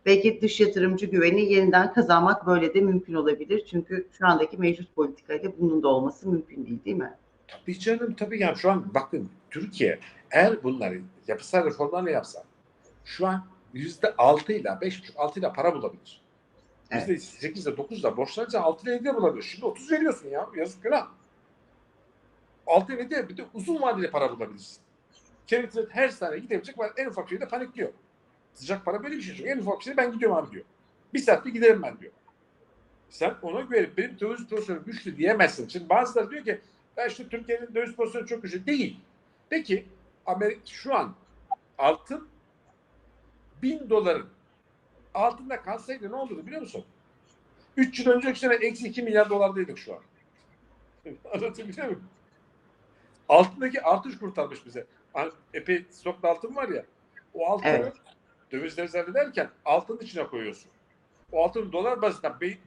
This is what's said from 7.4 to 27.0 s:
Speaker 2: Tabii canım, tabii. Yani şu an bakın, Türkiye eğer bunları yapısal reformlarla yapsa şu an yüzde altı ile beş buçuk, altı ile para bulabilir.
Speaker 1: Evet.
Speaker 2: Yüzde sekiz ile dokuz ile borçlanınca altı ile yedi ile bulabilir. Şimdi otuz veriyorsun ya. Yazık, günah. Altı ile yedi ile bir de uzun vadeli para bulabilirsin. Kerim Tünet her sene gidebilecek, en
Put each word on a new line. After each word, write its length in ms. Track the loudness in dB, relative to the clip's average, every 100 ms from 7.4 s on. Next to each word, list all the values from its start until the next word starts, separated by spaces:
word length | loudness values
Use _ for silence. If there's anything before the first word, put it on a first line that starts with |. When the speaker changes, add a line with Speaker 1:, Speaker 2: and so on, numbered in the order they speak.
| _
Speaker 2:
Tabii 320 | -16 -10 -6
canım, 340 | -2 -2 -2
tabii. 260 | -4 -4 0
Yani 180 | 0 2
şu 140 | 2
an 220 | 2 2
bakın, 360 | -2 -2 -6 -8 -14 -14
Türkiye 500 | -10 -8 0 0 0 -8 -20 0
eğer 320 | 4 6 4
bunları 380 | -2 -4 -4 -6 -12 -12 -8
yapısal 380 | -6 -2 0 2
reformlarla 440 | 0 -4 -2 -2
yapsa 340 | -2 -4 -12 -20 _ _ _ _ _ -14
şu 220 | -4 -2
an 180 | -2 -6 _ _
yüzde 420 | -10 -10 -2 0 6
altı 360 | 6 6 4
ile 240 | -4 -4 -4
beş 200 | -6 -8
buçuk, 140 | -10 -6
altı 200 | -4 -2
ile 140 | -4
para 200 | 0 0
bulabilir. 480 | 0 -4 -10 -20 -20 _ _ _ _ _ _ -8
Speaker 1:
Evet. 180 | -4 -2
Speaker 2:
Yüzde 160 | -4 -6 -12
sekiz 280 | -10 -8 -6
ile 100 | -6
dokuz 220 | -8 -4
ile 180 | -4 -2
borçlanınca 440 | -4 -6 -4 0
altı 240 | 0 0 -2
ile 60 |
yedi 100 | -2
ile 120 | -2 2
bulabilir. 280 | 2 0
Şimdi 220 | -6 -6 -6
otuz 260 | -6 -2
veriyorsun 380 | 2 2 -2 -6
ya. 180 | -8 -6 -6
Yazık, 280 | -8 -6
günah. 240 | -2 -2 -2 -12 _ _ _ _ _ _ _ _ _ _ _ _ _ _ 2
Altı 260 | 2 2
ile 80 | -4
yedi 120 | -4
ile 160 | -4 -4
bir 80 | -10
de 80 | -14
uzun 280 | -10 -4 -2
vadeli 300 | 0 0 -2
para 200 | 0 -2
bulabilirsin. 460 | -2 -10 -12 -20 -20 _ _ _ _ _ _ -2
Kerim 220 | -2 -2
Tünet 180 | -6 -6
her 180 | -2 -2
sene 300 | -2 -8 -8
gidebilecek, 360 | -4 -6 -6 -8 -6
en 80 | -6